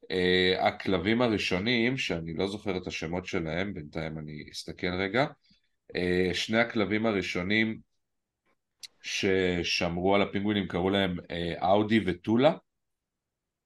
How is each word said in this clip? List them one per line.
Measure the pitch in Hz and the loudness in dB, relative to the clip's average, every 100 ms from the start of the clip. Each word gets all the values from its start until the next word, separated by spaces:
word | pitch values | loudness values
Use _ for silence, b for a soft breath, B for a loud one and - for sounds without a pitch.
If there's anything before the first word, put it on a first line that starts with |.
| - | -6
אה, | 92 90 92 92 92 104 | 0 4 4 4 4 2
הכלבים | 101 - 92 92 113 | 0 0 0 2 2
הראשונים, | 123 101 - 90 107 123 117 135 | 2 2 0 0 0 2 0 0
שאני | - 85 82 | -4 -4 -4
לא | 80 98 | -2 -2
זוכר | 101 104 92 | -2 -4 -4
את | 90 | -4
השמות | - 80 87 - | -6 -6 -6 -4
שלהם, | 95 80 82 101 | -4 -2 -4 -4
בינתיים | 87 76 82 80 78 | -6 -10 -8 -8 -8
אני | 78 76 69 | -10 -12 -14
אסתכל | - - 82 90 90 | -14 -14 -6 -4 -2
רגע, | 95 110 156 - _ _ _ _ _ - | -2 0 -2 -6 _ _ _ _ _ -4
אה, | 90 90 92 | 0 2 2
שני | 85 - 110 | 0 0 0
הכלבים | 117 113 95 107 113 | 0 0 0 0 0
הראשונים | 98 90 90 90 107 110 110 - _ _ _ _ _ _ _ _ _ - _ | 0 -2 -4 0 2 0 -2 -12 _ _ _ _ _ _ _ _ _ -20 _
ששמרו | - - 101 95 92 87 82 - 90 87 92 101 | -8 -2 2 2 2 0 -2 -2 -2 0 2 4
על | |
הפינגווינים, | 98 101 104 104 87 | 2 0 0 0 0
קראו | 90 92 | 0 2
להם, | 101 95 90 - | 2 0 -2 -6
אה, | 85 85 82 87 | -6 -4 -2 4
אאודי | 101 107 110 92 | 4 4 2 2
וטולה, | 87 - 117 143 180 _ _ _ _ _ _ _ _ _ _ | -4 0 4 4 2 _ _ _ _ _ _ _ _ _ _